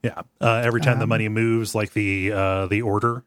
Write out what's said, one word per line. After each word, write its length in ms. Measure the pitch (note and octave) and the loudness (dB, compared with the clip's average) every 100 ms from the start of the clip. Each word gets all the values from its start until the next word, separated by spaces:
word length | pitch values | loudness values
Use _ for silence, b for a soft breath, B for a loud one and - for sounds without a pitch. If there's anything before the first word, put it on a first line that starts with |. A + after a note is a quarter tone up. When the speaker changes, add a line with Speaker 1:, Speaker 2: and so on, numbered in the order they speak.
Speaker 1:
Yeah. 180 | A#2+ - - _ | -4 -6 -16 _
Uh, 220 | A2+ A2+ | 0 2
every 160 | A#2+ A#2 | 0 2
time 180 | D3 A#2+ | 2 2
the 40 | |
Speaker 2:
Um, 60 | A2 | 2
Speaker 1:
money 180 | A2+ G#2+ | 0 0
moves, 440 | A2 A2+ A2+ G#2+ A2 | 0 2 0 0 -2
like, 180 | G#2 | -2
the, 380 | G#2+ G2+ G2 F#2+ | -2 -2 0 -2
uh, 340 | G2+ F#2+ F#2+ F#2+ | 0 0 0 0
the 140 | G2+ | 0
order 420 | A#2 G2+ A#2 A#2+ | 0 0 -2 -4